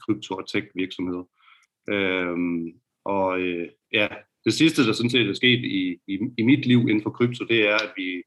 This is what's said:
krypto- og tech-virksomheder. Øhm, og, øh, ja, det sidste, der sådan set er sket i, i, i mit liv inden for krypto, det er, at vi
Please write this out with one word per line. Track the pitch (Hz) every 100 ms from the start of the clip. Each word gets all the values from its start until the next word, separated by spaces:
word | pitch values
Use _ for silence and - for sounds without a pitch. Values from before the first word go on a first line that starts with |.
krypto- | - 104 -
og | 95 95
tech-virksomheder. | 104 98 92 92 - 90 90 90 _ _ _ _ _ -
Øhm, | 104 95 92 87 87 87 85 82 - _ _
og, | - 98 95 92
øh, | 92 87 85 - _
ja, | 110 104 - - _
det | -
sidste, | - 160 156 123
der |
sådan | 104 117
set | 127 104
er |
sket | 95 127 120
i, | 123 98 90 85 -
i, | 98 107 -
i |
mit | 113 139 123
liv | 123 -
inden | 107
for | 107
krypto, | - 123 120
det | 113 117 104
er, |
at | 107 107 -
vi | 92 87